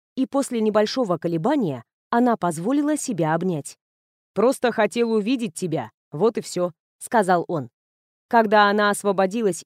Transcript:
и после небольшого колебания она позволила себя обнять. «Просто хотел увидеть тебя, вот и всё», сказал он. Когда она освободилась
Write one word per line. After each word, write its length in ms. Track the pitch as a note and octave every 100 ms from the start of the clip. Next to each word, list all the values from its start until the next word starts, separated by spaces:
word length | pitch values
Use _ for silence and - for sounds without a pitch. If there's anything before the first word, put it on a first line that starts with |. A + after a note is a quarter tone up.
| _ -
и 100 | C4
после 340 | C#4 B3+ A#3
небольшого 560 | A3 G#3 G#3 C4 G#3+ E3+
колебания 680 | E3+ E3 G3 D4+ F3+ B2 - _ _
она 260 | A#3 B3 A3
позволила 600 | F3 D#3 F#3+ C#4+ D4 D4+
себя 380 | - F3 D#3
обнять. 440 | E3 F#3 D#3 - - _ _ _ _ _
«Просто 400 | - A#3+ - B3
хотел 400 | A3+ G#3 A#3+ A#3
увидеть 420 | A3 G3+ C4 A3
тебя, 380 | - F#3 D3+ A2 _ _
вот 280 | D3 A3 A3
и 20 |
всё», 320 | - - F3+ - _ _
сказал 400 | - A#3 F#3 F3+ -
он. 240 | E3 A#2+ _ _ _ _ _ -
Когда 400 | A#3+ G#3+ G#3 G3+
она 220 | G#3 G#3
освободилась 720 | G3+ G3+ F#3 F#3+ A#3 G#3 E3